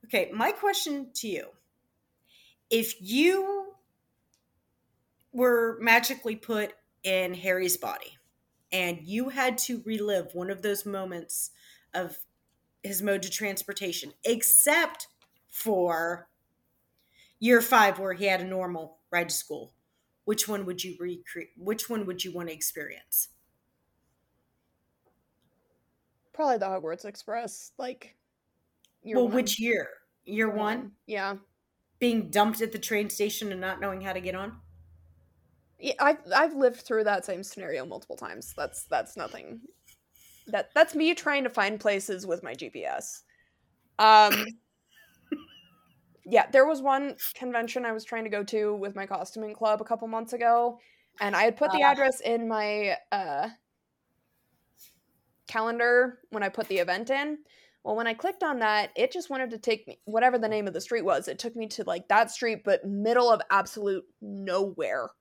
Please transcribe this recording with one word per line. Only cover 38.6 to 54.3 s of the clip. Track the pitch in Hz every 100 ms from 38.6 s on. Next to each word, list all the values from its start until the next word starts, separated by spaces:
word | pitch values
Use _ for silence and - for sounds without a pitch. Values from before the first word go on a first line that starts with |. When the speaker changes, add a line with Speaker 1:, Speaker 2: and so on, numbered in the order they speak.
| 147 -
Speaker 2:
that's | - 139 113 -
nothing. | 139 - 71 226 262 _ _ _ _ _ - - -
That, | 214 - 285
that's | 320 302
me | 311 330
trying | - 285 254
to |
find | 247 202 214
places | 208 196 190 185 190
with | 165
my | 160 -
G | 143
P | - 71
S. | 65 - - _ _ _ _ _ _ _ -
Um, | 220 214 214 208 214 - _ _ _ _ _ _ _
Speaker 1:
<laughs> | - - - _ _ _ _ _ _ 175
Speaker 2:
yeah, | 214 -
there | 269 277
was | 302
one | 262 269 277 233 - -
convention | 254 240 233 254 240
I |
was | 220
trying | 220 233 220
to |
go | 208
to | 202 220 208 208
with | 196 196
my | 196
costuming | 190 185 226 214 214
club | 220 214
a | 220
couple | 226 226
months | 220 226
ago, | 247 233 233 240 240 _ _ _ -
and | 202 190
I |
had | 220 -
put | 294
the | -
Speaker 1:
Uh. | 285
Speaker 2:
address | 277 269 262
in | - 233 226
my, | 220 208 208 202 170 _
uh, | 202 180 139 208 226 _ _ _ _ _ _ _